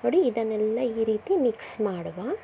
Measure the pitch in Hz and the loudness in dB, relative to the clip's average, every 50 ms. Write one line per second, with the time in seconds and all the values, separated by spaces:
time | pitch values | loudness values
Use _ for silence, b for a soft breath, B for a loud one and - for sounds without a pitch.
0 | - 233 247 359 359 254 214 233 226 220 220 214 214 214 220 233 262 247 220 226 | 2 4 4 4 4 4 2 0 -2 -2 0 0 0 0 0 0 -2 -2 0 0
1 | 226 214 220 214 - - 381 370 277 247 220 - - - - - 214 202 185 175 | 0 0 0 -2 0 0 0 2 2 2 0 0 -2 -4 -2 0 -2 -2 -2 -4
2 | 170 170 160 175 185 247 359 453 | -8 -8 -8 -8 -6 -6 -6 -6